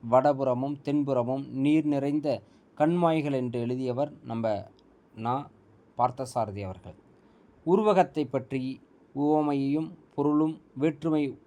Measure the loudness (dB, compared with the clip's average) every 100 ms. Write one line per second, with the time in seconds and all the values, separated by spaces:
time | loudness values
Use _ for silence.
0 | 4 4 6 2 0 0 -2 -6 -2 0
1 | 2 0 0 -4 -6 -2 2 2 2 0
2 | 0 -2 -2 -4 -6 _ _ 0 2 4
3 | 2 2 0 -2 -2 -4 -4 -2 -2 -2
4 | -4 -6 -10 -4 -2 -2 -6 _ _ _
5 | _ -8 -4 -4 -6 _ _ _ _ -2
6 | -2 -2 -6 -4 -4 -4 -8 -10 -16 -20
7 | _ _ _ _ _ _ 0 2 4 4
8 | 2 0 -4 -4 -4 -6 -6 -10 _ _
9 | _ -2 2 2 2 0 0 -2 -4 -10
10 | -14 -2 2 2 2 -2 _ -2 -2 -2
11 | -2 0 -2 -6